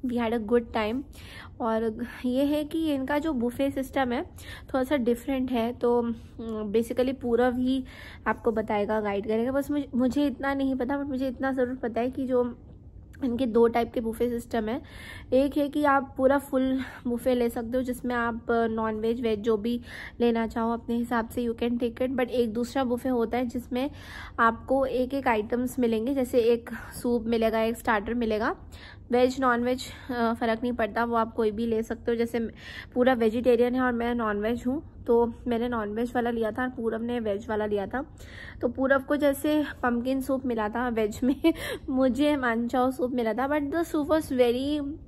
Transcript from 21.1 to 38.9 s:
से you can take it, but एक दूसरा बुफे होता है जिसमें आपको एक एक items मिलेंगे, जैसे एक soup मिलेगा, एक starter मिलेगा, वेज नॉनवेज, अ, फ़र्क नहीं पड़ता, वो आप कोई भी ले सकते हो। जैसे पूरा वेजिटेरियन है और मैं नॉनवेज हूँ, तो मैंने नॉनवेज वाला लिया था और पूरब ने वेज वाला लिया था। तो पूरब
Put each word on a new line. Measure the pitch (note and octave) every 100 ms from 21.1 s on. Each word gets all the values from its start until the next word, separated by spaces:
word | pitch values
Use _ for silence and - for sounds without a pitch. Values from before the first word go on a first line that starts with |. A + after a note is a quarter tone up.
| A#3+ A3+
से | - A#3+
you | A3+
can | A#3+ A#3+
take | A#3+ A#3
it, | B3+
but | C4 B3
एक | B3+ A#3+
दूसरा | G#3+ A#3+ C#4
बुफे | B3+ A#3+ C4
होता | B3 A3+ A#3
है | B3+
जिसमें | A#3+ - B3 C#4 - - - - -
आपको | A#3 A3+ - C4+ C4+
एक | B3+ B3+
एक | C#4 C4
items | A3 G#3+ A#3+ B3+ B3+
मिलेंगे, | A#3+ A3 A3+
जैसे | C#4 B3 B3+
एक | A3+ A#3 A#3 A3+ - -
soup | B3 A#3+
मिलेगा, | A3 A3+ A3 A3
एक | A3 A#3
starter | - A3 A3
मिलेगा, | A#3+ A3+ G#3+ A#3+ G4 - - - - -
वेज | A#3+ B3+ B3+
नॉनवेज, | C4 A#3+ B3 B3+ - - -
अ, | A#3+ A#3
फ़र्क | A#3 A#3 A3+
नहीं | B3
पड़ता, | A#3+ G#3+ A3+
वो | A#3 A#3
आप | A3+
कोई | A3+ A3
भी | G#3 A#3
ले | A3
सकते | A3+ A3+ -
हो। | A#3
जैसे | A#3 A#3+ A3+ - - - -
पूरा | B3 B3
वेजिटेरियन | B3+ A3+ A#3 B3 A#3 B3
है | B3+
और | B3+
मैं | A#3+ A#3
नॉनवेज | A#3+ A3 G#3 G#3+ A#3+ A#3+
हूँ, | C#4 - - -
तो | A#3 A#3 A#3 B3
मैंने | A3+ A#3+
नॉनवेज | A#3+ G#3 G#3+ A#3+
वाला | B3 A#3+
लिया | A#3 A3
था | A3+
और | B3+
पूरब | B3+ A3+ A3
ने | A#3 A#3+
वेज | G#3+ G3+ A3+
वाला | G#3+ G#3+
लिया | G#3 G3
था। | B3+ D#4 - - - - -
तो | B3
पूरब | A#3+ C4